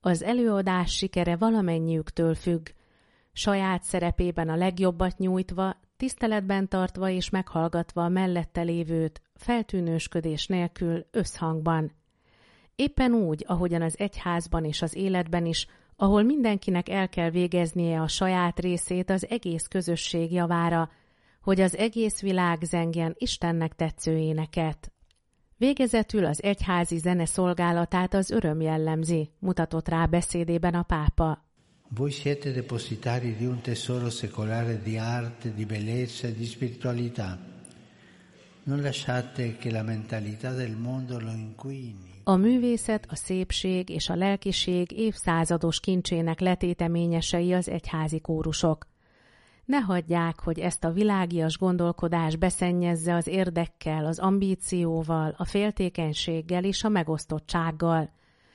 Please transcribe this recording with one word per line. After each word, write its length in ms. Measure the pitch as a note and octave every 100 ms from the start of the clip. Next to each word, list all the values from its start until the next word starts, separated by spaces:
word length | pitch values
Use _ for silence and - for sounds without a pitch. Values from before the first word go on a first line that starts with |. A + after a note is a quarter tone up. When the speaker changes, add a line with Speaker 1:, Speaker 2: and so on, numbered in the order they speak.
Speaker 1:
az 220 | - F3
előadás 680 | F#3+ B3 A#3 G3+ F#3 F#3 F3
sikere 440 | - F#3+ - E3+ E3+
valamennyiüktől 960 | A3 A3+ F#3 E3 D#3+ D#3+ D#3 - E3
függ. 340 | D#3+ - E3+ D#3+ - _ _ _ _ _
Saját 500 | - - G3 F#3+ F3+
szerepében 680 | - F#3 F3 - F3+ E3+ D#3+
a 80 | E3
legjobbat 640 | F#3 F3+ F#3 E3+ F#3 -
nyújtva, 580 | F#3 F#3 F#3 F3 F#3+ - _ _
tiszteletben 720 | C4 - A3+ G#3+ F#3+ G3 F#3+
tartva 400 | F#3 F#3 - F#3+
és 220 | F#3 F3
meghallgatva 760 | F#3+ F#3 E3 E3 E3+ F3 -
a 40 | E3+
mellette 540 | F3+ F#3+ F3 D#3+ -
lévőt, 600 | E3+ E3+ D#3+ E3 D#3+ - _
feltűnősködés 1120 | - - A#3+ G#3+ F#3+ E3+ E3 - E3+ D#3+ D3+ -
nélkül, 600 | F#3 F3 - F3 E3 -
összhangban. 840 | A3+ - - E3 D#3+ D#3+ D#3+ D#3 _ _ _ _ _ _ _ _
Éppen 380 | - C#4+ - B3+
úgy, 320 | A#3 F3 D#3 -
ahogyan 360 | F3 F3+ E3+
az 160 | E3 D#3+
egyházban 680 | G3+ - F3+ E3+ E3+ E3
és 180 | D#3+ D3+
az 120 | E3
életben 520 | - F#3+ F#3 E3+ F3 E3+
is, 200 | E3 - - _ -
ahol 260 | G3 G3+
mindenkinek 680 | A3 D4 A3+ G3+ - F3+ -
el 200 | G3 F#3
kell 220 | - E3+
végeznie 720 | E3+ F3+ F3+ E3 F3 E3+ D#3+
a 80 | D#3+
saját 520 | - F#3 F#3 F3 E3+
részét 500 | F3+ F3 - F3+ F3+
az 180 | F#3+ -
egész 380 | A#3 F3+ E3 -
közösség 680 | F#3+ E3+ E3+ - E3+ E3
javára, 580 | F3+ E3+ E3+ E3+ E3 E3 _ _ _ _ _
hogy 180 | - F#3+
az 160 | F#3+ -
egész 440 | A3+ A3+ G#3+ -
világ 420 | G3 F#3 F3 E3
zengjen 520 | E3 F3 E3 E3 E3 -
Istennek 560 | - - E3+ E3+ D#3+
tetsző 420 | - D#3+ - - D#3+
éneket. 760 | D#3 D#3 D#3 - D#3+ D#3 - _ _ _ _ _ _ _
Végezetül 680 | B3+ C#4 B3+ A3+ G#3+ G#3+
az 180 | E3 D3+
egyházi 560 | G3+ G3+ - F3+ F3 E3+
zene 260 | E3+ F3+ E3
szolgálatát 880 | - F3+ F3 F3 E3+ E3+ F#3 F3+
az 160 | G3 F#3+
öröm 300 | A3+ E3+ D#3
jellemzi, 680 | D#3+ D#3 D#3 D#3+ D#3+ E3 D3+ _
mutatott 500 | F#3+ F3+ E3 E3 -
rá 180 | E3 E3
beszédében 680 | E3+ - F3 E3+ E3+ F3
a 80 | F3
pápa. 640 | E3+ E3 D3+ - D#3+ D3+ _ _ _ _ _ A2+
Speaker 2:
Voi 140 | C#3+
siete 400 | C3+ C#3+ C#3+ C#3+
depositari 840 | B2+ B2 A#2 - A2 B2+ B2 A#2+
di 120 | G#2+ B2
un 140 | B2
tesoro 500 | A#2 A2+ - B2 A#2+
secolare 720 | A2+ G2+ - G#2+ A2+ A#2 A2+
di 160 | G2+ A2
arte, 560 | A2 A#2+ A#2 A#2 A#2+
di 100 | G#2+
bellezza 640 | G#2+ A2 G#2+ A#2+ B2 - B2
e 60 |
di 120 | A2
spiritualità. 920 | A#2 - B2 A#2 B2+ A#2+ A#2+ A#2+ G2 F2+ - - - - - - - - - - - -
Non 180 | - C#3
lasciate 760 | C#3+ C3 - B2+ B2 - A#2+ A2+
che 140 | B2
la 120 | A2+
mentalità 720 | A2 A2 A2 A2 G#2 G#2+ B2+
del 240 | B2+ B2 A2
mondo 420 | A#2+ C3 B2+ B2
lo 120 | A2+
inquini. 880 | A2+ A2 G#2+ C3+ C#3 B2 G2 F#2 -
Speaker 1:
A 120 | - F#3
művészet, 720 | G#3 B3+ A#3+ A#3 - G#3+ -
a 80 | -
szépség 720 | - F#3 F#3 - F#3 F#3 F3+
és 200 | D#3+ -
a 60 |
lelkiség 800 | F3+ G3 G3 G3 F#3 - F3+ F3
évszázados 880 | - A3 G#3 - E3 E3 E3+ E3 D#3
kincsének 600 | - F#3 - E3+ E3 D#3+
letéteményesei 1120 | F#3 F3+ F3+ F3 E3+ E3+ E3+ E3 - F3 F3
az 160 | F3+ F3
egyházi 520 | E3+ - D#3+ D#3 D#3+
kórusok. 640 | - D#3+ D#3+ D#3 E3 D#3 - _ _ _ _ _ _ _
Ne 140 | - C#4
hagyják, 640 | G3+ F3+ D#3+ E3+ E3 E3
hogy 180 | - E3
ezt 260 | F3 -
a 60 | E3
világias 680 | E3+ G#3+ G3 F3 E3+ D#3+ D#3
gondolkodás 760 | F#3 F3+ E3+ F3 E3+ E3+ D#3+ D#3+
beszennyezze 800 | F#3 - F3+ F3 F3 E3 E3
az 120 | E3+ E3
érdekkel, 800 | F#3+ F3+ E3+ E3+ _ D#3+ D#3 D#3
az 120 | E3
ambícióval, 1160 | F#3+ G3 G3 F#3 - F3+ E3+ E3 D#3 D#3+ D#3 -
a 80 |
féltékenységgel 1200 | F3+ G3+ G#3 G3+ F3+ F3 D#3+ D3+ - E3 D#3+ F3+
és 200 | F#3+ G3
a 40 | A3
megosztottsággal. 1200 | G#3 D#3 D#3 - D#3 - F3 E3 D#3 E3+ E3 D#3 _ _ _ _